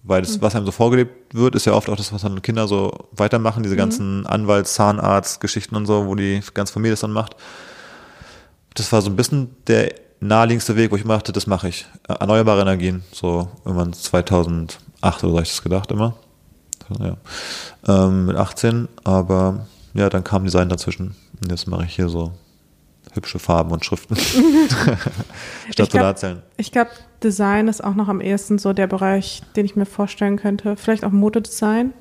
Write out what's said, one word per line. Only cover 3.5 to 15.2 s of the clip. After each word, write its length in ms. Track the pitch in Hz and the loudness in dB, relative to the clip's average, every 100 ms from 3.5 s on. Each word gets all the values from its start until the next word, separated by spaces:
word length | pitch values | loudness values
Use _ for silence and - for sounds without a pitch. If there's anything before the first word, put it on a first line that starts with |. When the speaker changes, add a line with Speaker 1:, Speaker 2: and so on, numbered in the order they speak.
| 110 | -2
Speaker 1:
diese 120 | 107 | -2
Speaker 2:
Mhm. 40 | 98 | 0
Speaker 1:
ganzen 480 | 95 233 196 196 - | 0 0 -4 -4 -2
Anwalts-, 480 | 107 104 101 95 | -2 2 2 2
Zahnarzt-Geschichten 1000 | - 104 104 98 98 92 - 104 107 - 107 | 2 2 4 2 2 0 -6 -4 -4 -6 -6
und 100 | 104 | 0
so, 200 | 104 101 | 0 0
wo 80 | |
die 260 | 98 98 98 - | -2 -2 -2 -4
ganze 180 | - 101 | -6 -4
Familie 200 | 110 113 | -2 0
das 60 | 107 | 0
dann 120 | 107 | -2
macht. 240 | 107 110 - - - - - - - - - - - _ _ _ | -4 -4 -12 -20 -20 -20 -20 -20 -20 -20 -20 -20 -20 _ _ _
Das 160 | - 107 | -10 0
war 100 | 113 | 2
so 80 | 98 | 2
ein 60 | 95 | 0
bisschen 380 | 120 143 123 - - | 0 0 -2 -8 0
der 260 | 113 107 - - _ | 2 2 -4 -20 _
naheliegendste 560 | 101 110 117 117 - 110 | 0 4 4 2 0 2
Weg, 140 | 110 | 2
wo 60 | 101 | 2
ich 80 | |
immer 100 | 110 | 0
dachte, 180 | 107 - | -2 0
das 140 | 101 104 | -4 -2
mache 220 | 92 92 | -2 -2
ich. 180 | - - - - | -8 -14 -20 -8
Äh, 60 | |
erneuerbare 480 | - 98 110 110 101 | -4 2 4 6 4
Energien, 400 | 95 95 90 92 90 | 4 2 0 -2 -8
so 360 | - 90 87 87 - | -6 -2 -2 -4 -8
irgendwann 280 | - 90 85 | -4 -2 -2
zweitausendacht 1300 | 85 - 90 87 90 85 85 82 - - _ 90 - | -4 0 0 2 2 2 -2 -4 -12 -20 _ -2 0